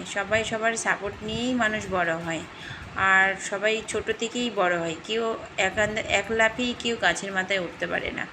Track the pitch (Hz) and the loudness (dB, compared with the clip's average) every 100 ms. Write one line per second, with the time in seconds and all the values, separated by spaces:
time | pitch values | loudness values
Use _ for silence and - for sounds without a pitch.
0 | 180 208 190 220 220 226 226 226 214 175 | -4 -4 0 0 0 0 0 0 0 0
1 | 196 196 214 220 247 247 214 214 196 185 | -2 -6 -6 -2 0 2 2 0 -2 0
2 | 170 165 170 160 - - - - - - | 2 0 -2 -6 -6 -12 -12 -12 -8 0
3 | 190 190 190 190 - 196 214 220 - 214 | 6 6 6 2 -4 0 2 2 0 -2
4 | 214 220 226 240 240 202 180 175 165 160 | -2 -2 -2 -2 -2 2 2 2 0 -4
5 | - 226 226 220 - - 190 185 208 214 | -2 -2 0 -2 -4 0 0 2 0 0
6 | - 202 196 226 220 226 247 233 233 226 | 0 0 2 4 4 2 -2 -2 -2 2
7 | 185 170 196 190 185 196 165 - 175 175 | 2 2 -2 -2 0 0 -2 -4 -2 -2
8 | - - 202 | -2 -6 -8